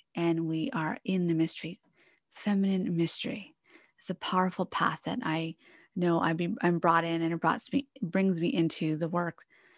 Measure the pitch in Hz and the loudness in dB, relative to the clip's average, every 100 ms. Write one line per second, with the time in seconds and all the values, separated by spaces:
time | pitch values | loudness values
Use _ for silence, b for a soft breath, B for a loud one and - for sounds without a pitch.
0 | _ - 170 165 165 160 156 165 156 - | _ -2 0 2 0 -2 -2 -2 -2 -4
1 | - 190 175 160 160 - 165 180 _ b | -2 2 2 2 0 -2 -10 -12 _ b
2 | b b _ - 208 196 190 190 180 165 | b b _ -6 0 2 2 2 0 0
3 | 165 - - 214 - _ _ b b b | 0 0 -4 -8 -12 _ _ b b b
4 | - 180 - 185 185 - 180 - 170 156 | -10 -8 -2 2 2 0 -4 0 -2 -2
5 | - - 160 160 165 - b b b 185 | -6 -4 -2 -2 -4 -8 b b b -2
6 | 175 165 165 165 175 208 175 170 175 165 | 2 2 2 0 -2 0 0 2 4 4
7 | 165 165 165 170 165 - - 185 - - | 2 0 -2 0 0 0 -2 -4 -4 -6
8 | 165 190 190 165 170 185 165 - 160 156 | -2 2 2 2 0 2 0 0 -2 -2
9 | 165 175 170 - - b b | -2 -2 -4 -6 -18 b b